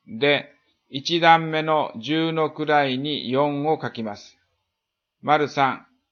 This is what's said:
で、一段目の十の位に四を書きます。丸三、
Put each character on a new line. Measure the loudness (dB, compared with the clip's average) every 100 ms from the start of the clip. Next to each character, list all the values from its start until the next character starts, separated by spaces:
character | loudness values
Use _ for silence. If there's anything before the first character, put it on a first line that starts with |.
| -16
で、 | -2 2 2 -2 _ _ _ _
一 | -10 -4 2
段 | 6 4 2
目 | -2
の | 0 0 0 -6
十 | -4 -2 0
の | 0 -2
位 | -2 0 2 2 -2
に | -4 -6 -2
四 | 0 0 0 -2
を | -2
書 | -4
き | -8
ま | -10 -10
す。 | -16 _ _ _ _ _ _ _ _ _
丸 | 0 0 0
三、 | 0 0 -2 -12 _ _